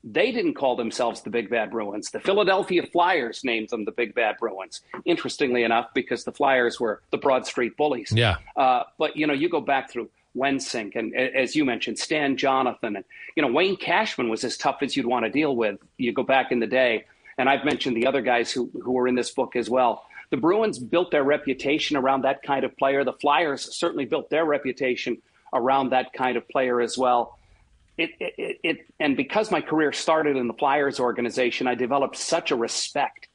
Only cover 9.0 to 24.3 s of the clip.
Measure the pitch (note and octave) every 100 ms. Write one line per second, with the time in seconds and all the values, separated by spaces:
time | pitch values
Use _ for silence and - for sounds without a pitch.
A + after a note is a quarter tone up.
9 | D#3 D#3 D3+ C#3 E3 D#3 C3+ C3+ B2+ A#2+
10 | A2 _ _ B2 C3+ C3+ - B2 G2+ A#2+
11 | A2 - B2+ C3 B2 D#3 C#3+ A#2 - G#2+
12 | - D#3 C#3+ C3 C#3 C3 B2+ A2+ E3+ G#2
13 | - - - - C#3+ B2+ F#3+ F#3+ - F3
14 | A3 - A#2+ A2 B2+ - C#3 C3+ C3+ C#3
15 | A#2+ B2 A2+ C#3 D3+ B2 A2 G2+ _ _
16 | A#2+ A#2 B2 C3+ B2+ B2 A2 B2 B2+ A2
17 | - _ - - B2+ C#3 D3 C3 C#3+ A#2
18 | B2 C#3 B2 A#2+ A#2 C3 B2 - A#2+ B2+
19 | B2 B2 A#2 - B2 B2 A2 B2+ B2 A2
20 | - - - C#3+ D#3 G3+ A3 B2+ A#2+ E3+
21 | F3+ D3+ C3+ D3 - C3 C#3 D3+ - D3
22 | C3 C3+ C3+ C3+ - C#3 B2+ - C#3 C#3
23 | B2+ - C#3+ D3 E3 C3+ - - E3+ D3
24 | B2+ D#3 B2